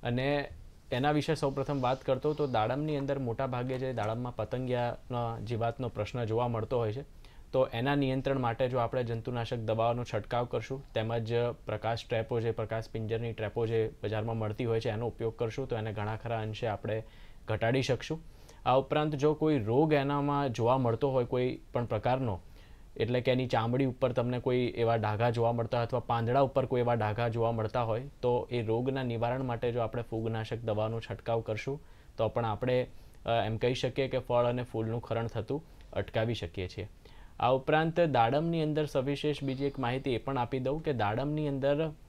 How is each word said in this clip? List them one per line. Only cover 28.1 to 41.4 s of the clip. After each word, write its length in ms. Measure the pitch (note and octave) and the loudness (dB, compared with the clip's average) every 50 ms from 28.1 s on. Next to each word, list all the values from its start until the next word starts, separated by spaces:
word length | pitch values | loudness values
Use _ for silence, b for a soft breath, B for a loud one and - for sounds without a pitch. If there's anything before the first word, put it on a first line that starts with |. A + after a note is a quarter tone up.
| - - - | -12 -2 0
તો 260 | B2 A#2+ A#2+ - - | 2 2 2 0 -2
એ 120 | A#2+ B2 A2+ | -2 -2 0
રોગના 400 | G#2 A2 A#2 B2 C3 C3 C3+ C3 | 2 2 2 2 0 -2 -2 -2
નિવારણ 400 | B2 A#2 A2+ A2+ A#2 B2 C3 C3+ | -2 -2 0 0 0 0 0 -2
માટે 300 | B2+ A#2+ A#2 - B2 A#2 | -2 -4 -2 -2 0 0
જો 80 | B2 | 0
આપણે 220 | A#2 G#2+ - B2 A#2 | -2 -2 -2 -4 -6
ફૂગનાશક 560 | - - A2+ A2 A#2 A2+ A2+ A2 A2 - A2 | -4 -4 -2 -2 -2 -2 -2 -4 -4 -6 -4
દવાનો 420 | A#2 A2+ G#2+ G#2 G#2+ A2 A#2 A#2 | -2 -2 0 0 0 0 -2 -4
છંટકાવ 400 | A2+ - A#2 - - - A#2 A#2 | -6 -6 -8 -8 -2 0 0 0
કરશું 420 | A2+ - A2 A2 - - C#3 D3+ b b b b b b b | 0 -2 -4 -4 -2 -4 -6 -6 b b b b b b b
તો 120 | - A2+ G#2+ | 0 0 0
પણ 160 | - B2 A#2 | 2 0 0
આપણે, 420 | A2+ G#2+ G2+ - B2+ B2+ B2 B2 - B B B B B B - | 0 0 0 0 2 2 2 2 0 B B B B B B -2
અ, 40 | - | 0
એમ 260 | A#2 A#2 G2+ G#2+ A2 | 2 2 2 2 0
કહી 180 | A2 - B2 B2+ | 0 2 0 0
શકીએ 340 | A#2+ - C3 A#2+ - C3+ C3 | 2 -2 -2 0 0 -2 0
કે 100 | B2+ C3 | 0 -4
ફળ 260 | A#2+ - B2 A#2+ A#2+ | -2 2 2 4 4
અને 180 | A#2+ A#2+ B2 B2 | 4 2 0 -4
ફૂલનું 380 | - - A#2 A2+ A2 A2 A#2+ | -4 -2 -2 -2 0 -2 -4
ખરણ 260 | - - A2+ A2+ A#2 | -4 -2 -2 -2 -2
થતું 380 | A2+ - A2+ G#2 - C3 D3+ D#3+ B B B B - - | -2 -2 -4 -2 -2 -4 -4 -4 B B B B -8 -4
અટકાવી 420 | - G2+ - - A#2 A2 A#2 A#2 | -4 -4 -2 0 0 0 0 0
શકીએ 340 | G#2+ - E2 - - F#2 F2+ | -2 -4 -8 -6 -6 -6 -6
છીએ. 200 | - - - - - B B B B B B B B B | -6 -8 -10 -10 -12 B B B B B B B B B
આ 100 | - A#2+ | 2 4
ઉપરાંત 500 | C3 C3+ B2+ - D3 D#3 D#3+ E3 D#3+ F3 | 4 4 4 2 2 4 4 2 4 4
દાડમની 600 | F3 E3 C3+ B2 A2+ A#2 B2 C#3+ D#3+ E3+ E3 E3 D#3 | 2 4 6 4 4 6 4 2 2 2 0 2 0
અંદર 240 | D3+ D3+ D3+ D3+ | 2 2 0 0
સવિશેષ 560 | C#3+ - D3 B2+ C3+ C#3+ C#3 - D3+ D3 - C#3+ | 0 0 0 0 0 -2 0 0 0 0 0 -2
બીજી 220 | C#3 C3 B2+ C#3 | -4 -2 0 -2
એક 140 | C#3 C#3 - | -2 -2 0
માહિતી 360 | C3 A#2+ B2 C3+ C3 C#3 B2+ | -2 -2 -2 0 0 0 0
એ 40 | A2 | 0
પણ 200 | - - C#3 C3+ | 0 -2 -2 -2
આપી 200 | A#2+ A#2+ - C3 | -2 0 -2 -2
દઉં 240 | B2+ C3 C#3 D#3+ D#3+ | 0 0 -2 -2 0
કે 100 | D#3+ D3 | -2 0
દાડમની 560 | A#2+ G#2+ G2+ G#2+ A#2 C3+ D3 D3+ D3+ | 2 2 2 2 0 0 0 0 0